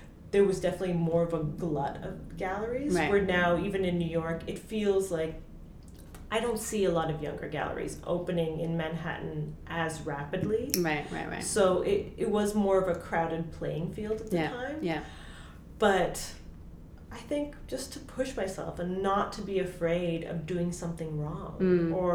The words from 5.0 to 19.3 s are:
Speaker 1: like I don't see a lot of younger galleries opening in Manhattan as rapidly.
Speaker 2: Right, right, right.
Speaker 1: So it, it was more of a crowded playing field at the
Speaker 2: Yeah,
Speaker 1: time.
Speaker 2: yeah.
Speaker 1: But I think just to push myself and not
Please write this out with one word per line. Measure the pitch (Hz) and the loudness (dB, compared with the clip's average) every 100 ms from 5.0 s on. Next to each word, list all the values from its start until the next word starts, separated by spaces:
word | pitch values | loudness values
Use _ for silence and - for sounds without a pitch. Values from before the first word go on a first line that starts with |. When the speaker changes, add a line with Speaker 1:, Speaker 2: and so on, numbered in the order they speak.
| 190 | 4
Speaker 1:
like | 165 160 156 - - - - - - - - - | 0 -2 -4 -12 -16 -16 -16 -16 -16 -16 -14 -2
I | 220 | 0
don't | 240 214 | 0 -2
see | - 208 | -2 2
a | 185 | 4
lot | 170 160 | 4 2
of | 147 | -2
younger | 147 - - | -4 -4 -4
galleries | 151 - - - - - | -2 -2 -2 -4 -6 -2
opening | 175 175 170 160 160 | -2 0 0 0 0
in | 165 165 | 0 0
Manhattan | 160 165 165 - 160 156 151 - - | 0 -2 -4 -4 -4 -4 -6 -8 -6
as | 165 160 156 | -2 -2 -2
rapidly. | 151 147 147 180 202 220 262 190 | -4 -4 -4 -2 0 0 2 2
Speaker 2:
Right, | 165 147 - | 2 0 -4
right, | 170 - | -6 -6
right. | - | -4
Speaker 1:
So | - 214 185 175 | 0 4 6 4
it, | - 202 - - | 2 0 0 -2
it | 220 | 0
was | 208 202 | 2 2
more | 214 196 190 | 2 4 4
of | 185 | 4
a | 165 | -2
crowded | - 170 165 165 160 | 0 0 0 -2 -4
playing | - 147 151 185 | -6 -4 -4 -4
field | - 214 220 | -4 -4 -4
at | - | 0
the | 175 | 0
Speaker 2:
Yeah, | 151 | 0
Speaker 1:
time. | 240 262 311 | -2 -6 -2
Speaker 2:
yeah. | 175 156 - - - - - - - - | -2 -2 -4 -12 -14 -14 -16 -16 -12 2
Speaker 1:
But | 202 185 170 - - - - - - - - - - | 6 6 4 0 -8 -10 -14 -14 -14 -16 -16 -16 -14
I | - | -12
think | - 294 294 - - | -4 -2 -2 -6 -8
just | 262 - | -8 -8
to | - | -10
push | - - 262 240 | -10 -4 -4 -2
myself | 185 - 165 175 | -4 -4 -6 -4
and | 175 190 | -4 0
not | 196 202 - | 2 2 0